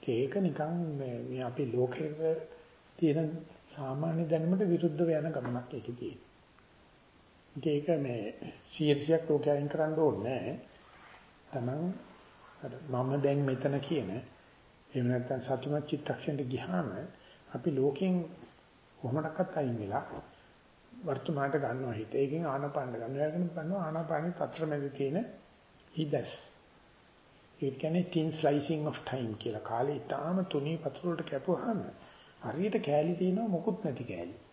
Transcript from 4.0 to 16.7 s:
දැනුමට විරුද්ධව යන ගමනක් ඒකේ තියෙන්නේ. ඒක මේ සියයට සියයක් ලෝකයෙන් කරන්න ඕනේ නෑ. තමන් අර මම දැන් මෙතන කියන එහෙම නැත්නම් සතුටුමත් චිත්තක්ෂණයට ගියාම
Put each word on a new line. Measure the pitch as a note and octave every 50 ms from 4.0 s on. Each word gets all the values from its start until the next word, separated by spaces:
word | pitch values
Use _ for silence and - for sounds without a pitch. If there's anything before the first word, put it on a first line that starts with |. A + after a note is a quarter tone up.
| D#3 E3 D#3+ E3 E3+
දැනුමට | D3+ E3 D#3+ D#3+ E3+ F#3 F#3+ G#3
විරුද්ධව | F#3 E3+ E3+ E3 E3+ D3+ D3 F3 E3
යන | D#3+ D3+ D3+ E3
ගමනක් | D#3 C#3 B2 B2 B2 B2 A#2+ - -
ඒකේ | B2+ G#2+ - B2
තියෙන්නේ. | - B2 G2 - - - - - - - - - - - - - - - - - - - - - - - - - - - - -
ඒක | C#3+ C3 D#3+ D3 C#3+ D3 F3 E3+
මේ | D3+ C#3+ C3 A#2+ A#2 G2+ G#2+ - - - - - - - -
සියයට | - - D#3 D3+ C#3+ C#3
සියයක් | D3 D3 E3 D#3+ D#3+
ලෝකයෙන් | D#3+ D3+ D3 D3+ D3+ C#3+ C#3+ C#3+ D3
කරන්න | - D#3 D#3 D#3 D#3 D#3
ඕනේ | D#3+ D3 - D3+ G2+ A#2 C3
නෑ. | B2 - - D3+ - - - - - - - - - - - - - - - - - - -
තමන් | - - A#2+ B2 C3 D3 E3 F3+ F#3+ A#3+ - - - - - - - - - - - -
අර | - C3 A#2+ - -
මම | D3 B2+ B2 B2+ C3 C#3 C#3+
දැන් | C#3 C#3+ C#3 C#3+
මෙතන | C#3+ C3+ C3 B2 - C#3+ C#3 C#3
කියන | C#3 - E3+ D3 A2 F#2
එහෙම | F#2+ B2 - - - - - - - - - - - - - - - C3 B2 A#2+
නැත්නම් | B2+ B2 A#2+ - C#3 B2+
සතුටුමත් | A#2+ - C3+ A#2+ - C#3+ D3 D3+ D3 -
චිත්තක්ෂණයට | - - - - - - - - D3 C#3 C#3+ B2
ගියාම | C3 A#2+ A#2+ F#2+